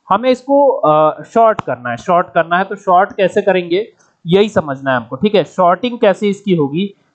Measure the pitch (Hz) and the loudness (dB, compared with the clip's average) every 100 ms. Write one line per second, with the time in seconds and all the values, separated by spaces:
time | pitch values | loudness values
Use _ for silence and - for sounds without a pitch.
0 | - 196 254 254 - 277 277 - 151 156 | -4 -2 0 -2 0 2 2 2 2 4
1 | 156 - 151 233 226 214 - 120 123 120 | 2 0 -4 2 2 2 -4 -8 -6 -6
2 | - 175 180 170 160 175 190 202 - 175 | 0 0 0 -2 0 -2 -2 -6 0 2
3 | 196 - 185 208 202 185 175 175 226 _ | 2 0 -2 0 0 0 0 -4 -6 _
4 | _ _ 170 185 214 214 156 135 135 127 | _ _ 0 2 2 0 -4 -6 -2 -4
5 | 113 135 214 202 151 - 180 185 247 233 | -4 -4 0 0 -2 0 0 2 -2 0
6 | 214 185 208 196 - 175 139 151 196 - | 0 2 -2 -4 -2 0 0 -2 -6 -8
7 | _ | _